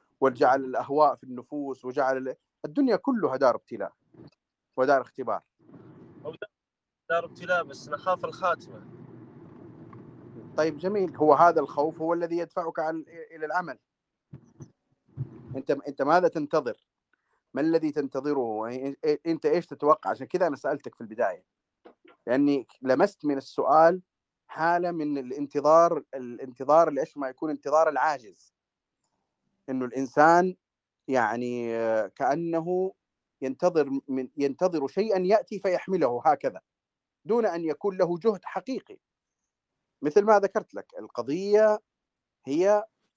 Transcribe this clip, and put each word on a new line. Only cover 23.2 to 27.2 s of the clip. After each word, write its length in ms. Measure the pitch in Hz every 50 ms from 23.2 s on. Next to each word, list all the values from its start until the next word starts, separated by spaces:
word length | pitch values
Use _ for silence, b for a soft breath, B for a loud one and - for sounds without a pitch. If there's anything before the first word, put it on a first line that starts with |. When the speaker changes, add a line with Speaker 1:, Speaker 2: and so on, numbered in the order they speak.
| -
Speaker 1:
من 120 | 147 139 135
السؤال 640 | - - - - - - 143 156 165 165 185 185 - _ _ _ _ _ _ _ _ _
حالة 440 | - - 160 170 175 175 175 175
من 260 | 175 160 151 151 147 139
الانتظار، 840 | 131 123 131 147 143 139 - 143 135 147 160 165 170 170 170 143 - _ -
الانتظار 760 | 135 127 120 120 104 135 131 120 _ 135 135 151 165 170 160
لإيش 280 | 147 131 131 - _
ما 120 | 143